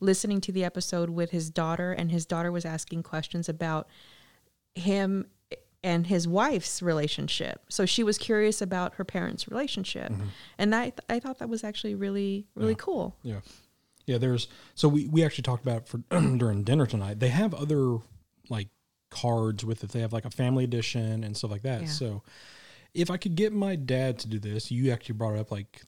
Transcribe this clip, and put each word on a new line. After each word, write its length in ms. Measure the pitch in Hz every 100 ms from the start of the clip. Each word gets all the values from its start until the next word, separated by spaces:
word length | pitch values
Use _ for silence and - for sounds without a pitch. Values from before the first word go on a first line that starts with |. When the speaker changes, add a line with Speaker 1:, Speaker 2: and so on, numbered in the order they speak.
Speaker 1:
listening 400 | 190 190 208 196
to 100 | 190
the 120 | 190
episode 440 | 175 180 180 175 170
with 200 | 170 170
his 200 | 175 160
daughter, 420 | 165 160 170 180
and 180 | 180 170
his 160 | 170 165
daughter 260 | 170 175
was 120 | 175
asking 380 | 165 160 - 165
questions 460 | 165 160 - 175 170
about 400 | 160 165 156 - - - - - _ _ _ _
him 520 | - 175 196 190 196 - _ - - _ _
and 240 | 185 170 170
his 180 | 185 170
wife's 560 | 185 269 226 - -
relationship. 800 | 175 156 147 - 147 - - - -
So 180 | - 185
she 160 | -
was 160 | 214 208
curious 420 | - 214 214 214
about 340 | 190 185 180
her 100 | -
parents' 440 | 190 180 175 - -
relationship. 600 | 214 285 208 185 - -
Speaker 2:
Mm-hmm. 140 | 101 101 - - -
Speaker 1:
And 160 | 208
I 80 | 220 247
th-, 80 | - -
I 120 | 240
thought 180 | 269 254
that 100 | 233
was 140 | 226
actually 300 | 208 208 220
really, 520 | 196 196 196 196 196 208
really 160 | - 110
Speaker 2:
Yeah. 40 | 110
Speaker 1:
cool. 380 | - 311 185 -
Speaker 2:
Yeah. 180 | 120 101 - - _ _ _ _ -
Yeah, 120 | 123
there's, 300 | 127 120 - - -
so 140 | - 151
we, 180 | 147 147
we 180 | 156
actually 180 | 160 -
talked 220 | 127 123
about 140 | 131 117
it 60 | -
for, 100 | 117
<clears throat> 120 | - 175 143 127
during 260 | 120 101
dinner 220 | 104 147 123
tonight. 340 | 110 98 107
They 80 | 123
have 260 | 131 214
other, 440 | 160 147 151 127 117 - - _ _ -
like, 200 | 113 101 _ _ _ -
cards 540 | - 123 117 110 104
with 180 | 110 110
it. 60 | 107
They 100 | 123
have, 120 | 113
like, 120 | 110
a 60 | 113
family 340 | - 127 131
edition 600 | 123 120 110 120 110 110
and 120 | 110 104
stuff 140 | 113
like 120 | 101
that. 200 | 123 120
Speaker 1:
Yeah. 40 | 160
Speaker 2:
So 340 | 151 123 101 - - - - - - -
if 160 | - 175
I 60 | 180
could 180 | 202 165
get 160 | 214
my 240 | 208 196 180
dad 420 | 131 131 131 123
to 80 | 110
do 100 | 110
this, 300 | 104 107 -
you 200 | 123 131
actually 220 | 117 - 107
brought 180 | 113
it 60 | 107
up, 100 | 107
like, 300 | 101 98 -